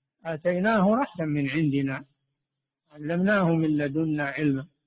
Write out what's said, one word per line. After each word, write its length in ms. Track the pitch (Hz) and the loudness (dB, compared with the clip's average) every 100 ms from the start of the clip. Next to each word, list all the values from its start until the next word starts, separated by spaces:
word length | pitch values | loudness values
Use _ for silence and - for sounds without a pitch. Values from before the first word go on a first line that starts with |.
| _ _ 165 | _ _ -10
آتيناه 680 | 160 175 180 202 226 190 220 | -6 -2 0 2 4 4 2
رحمة 300 | 277 180 156 | 0 -4 -4
من 240 | 147 139 | -2 -2
عندنا 560 | 143 156 139 139 135 135 _ _ _ _ _ _ _ _ | 0 0 0 -2 -4 -12 _ _ _ _ _ _ _ _
علمناه 600 | 151 151 170 190 208 175 | -12 -4 0 2 2 4
من 260 | 165 160 151 | 2 2 0
لدنا 460 | 143 147 160 151 | 0 -2 -2 -2
علما". 420 | 143 135 151 135 151 _ | -4 -2 -2 -2 -6 _